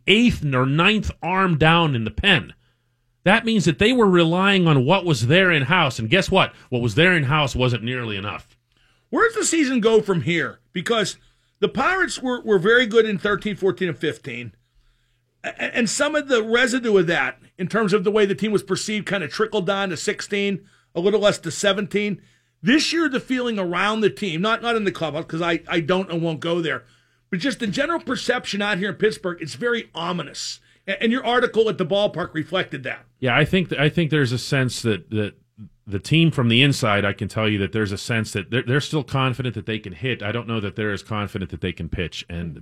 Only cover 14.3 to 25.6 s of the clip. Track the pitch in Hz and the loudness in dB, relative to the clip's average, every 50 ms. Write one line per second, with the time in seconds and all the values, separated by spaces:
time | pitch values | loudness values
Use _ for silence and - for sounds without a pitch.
14.3 | 120 120 120 110 - _ _ _ _ _ _ _ _ _ _ _ _ _ _ _ | -12 -12 -12 -14 -16 _ _ _ _ _ _ _ _ _ _ _ _ _ _ _
15.3 | _ _ - - - - 240 247 - - 233 208 - - 285 294 311 294 294 277 | _ _ -12 -12 -8 -6 -6 -4 -2 -2 -2 0 0 0 0 0 0 -2 0 2
16.3 | 262 233 220 220 226 240 254 247 214 262 233 233 208 190 175 160 170 147 135 127 | 0 0 2 2 2 2 2 2 0 0 2 4 4 4 4 2 0 0 -2 -2
17.3 | - - _ _ _ - 185 170 - 214 226 190 175 214 180 208 202 214 208 196 | -6 -10 _ _ _ -8 -6 -4 -2 0 2 2 2 2 2 2 2 2 2 2
18.3 | 196 - 202 220 214 190 - - 190 - - - 214 208 - - 185 202 165 139 | 0 0 -2 0 0 0 0 -2 -4 -4 -4 -4 -4 -4 -4 -4 -4 -4 -4 -4
19.3 | - - 214 214 - 214 180 170 196 196 196 190 165 - - - 202 - - - | -4 -4 -4 -2 -2 -2 -2 -2 -2 -2 -2 -4 -4 -6 -4 -4 -6 -6 -6 -6
20.3 | 208 202 202 202 202 170 - _ _ _ _ _ - 170 170 208 202 220 196 208 | -4 -2 -2 -2 -2 -4 -8 _ _ _ _ _ -4 -2 0 2 2 4 4 2
21.3 | - - - 170 - - - 202 196 196 202 156 - 202 208 208 196 - - _ | 2 0 -4 -8 -6 -2 0 0 0 0 -2 -4 -2 -2 -2 -2 -4 -6 -10 _
22.3 | _ _ _ _ _ _ - 175 262 311 - - 302 330 330 294 262 240 - - | _ _ _ _ _ _ 0 2 2 2 2 0 0 0 0 0 -2 -4 -4 -4
23.3 | 262 254 247 240 226 196 185 175 175 175 190 208 220 220 214 190 - - 208 190 | -4 -4 -2 -4 -4 -4 -4 -2 -2 0 0 0 0 2 2 0 0 -2 -6 -4
24.3 | 151 160 190 220 226 220 226 233 233 226 208 190 175 - 165 156 139 156 160 - | -2 -2 0 0 0 -2 -2 -2 -2 0 -2 -2 -2 -2 -4 -4 -4 -6 -8 -6
25.3 | - 165 175 170 170 165 | -6 -4 -2 -2 -2 -2